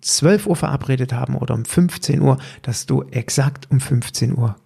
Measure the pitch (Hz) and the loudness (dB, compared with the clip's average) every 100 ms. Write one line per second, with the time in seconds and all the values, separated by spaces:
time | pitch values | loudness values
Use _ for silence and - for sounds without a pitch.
0 | - - 147 208 202 175 151 139 139 131 | -4 2 4 4 2 -2 0 -2 0 -2
1 | 131 123 131 131 123 117 117 - 175 - | 0 -2 -2 -2 -2 -4 -2 2 2 0
2 | - 139 139 131 - - - 117 - 135 | -2 2 4 2 -2 -12 -8 -6 -2 -2
3 | 131 127 - - 139 - - 135 - 123 | -2 -6 -4 0 0 -2 0 0 2 -2
4 | - - 120 123 117 101 | -2 -4 -2 0 -2 -4